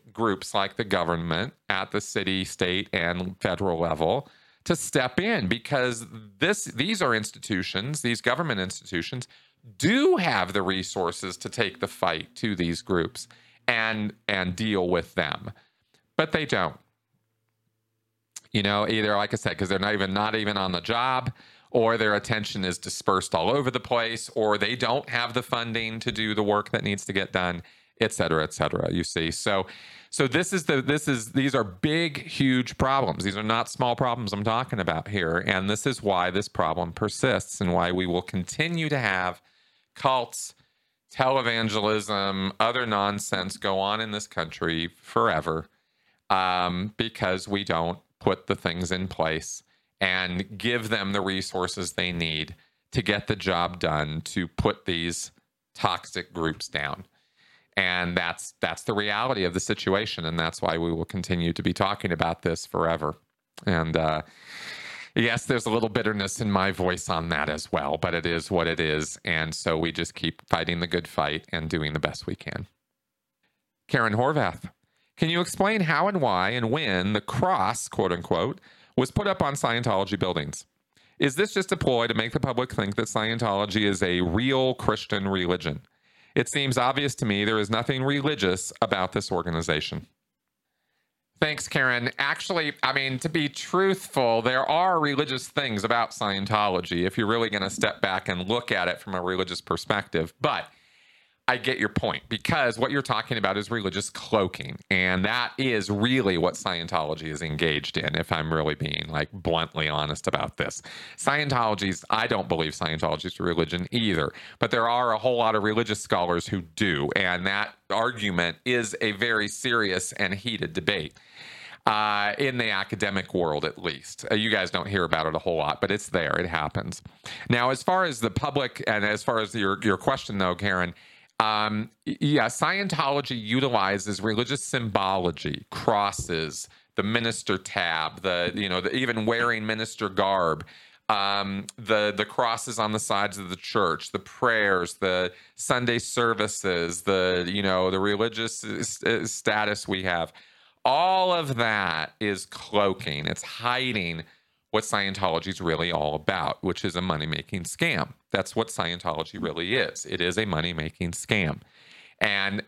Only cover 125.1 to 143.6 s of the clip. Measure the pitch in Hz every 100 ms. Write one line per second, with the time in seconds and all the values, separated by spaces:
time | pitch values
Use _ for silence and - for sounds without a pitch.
125.1 | 80 78 80 90 80 76 71 95 101 -
126.1 | 90 73 78 90 82 73 - - - -
127.1 | - - - - 120 127 131 - 185 175
128.1 | 117 113 - 147 139 127 - - 107 104
129.1 | 107 - 117 104 117 98 98 104 92 -
130.1 | 131 - 101 92 87 101 92 87 - -
131.1 | - _ - 110 107 107 107 107 _ -
132.1 | - 147 147 113 - 156 196 196 160 139
133.1 | 143 135 120 107 123 135 113 95 101 98
134.1 | 92 110 107 120 135 - 131 113 98 95
135.1 | 95 87 78 - - - - - 104 101
136.1 | - - 82 80 - - - _ - 101
137.1 | 117 117 110 - 92 - 101 87 80 78
138.1 | - 95 87 87 104 98 90 87 131 127
139.1 | 113 107 117 120 113 107 110 110 - 104
140.1 | 95 98 98 82 78 - - - - -
141.1 | 104 98 101 98 98 120 - 107 107 104
142.1 | 101 107 - 117 113 - 113 107 107 -
143.1 | 101 101 98 90 92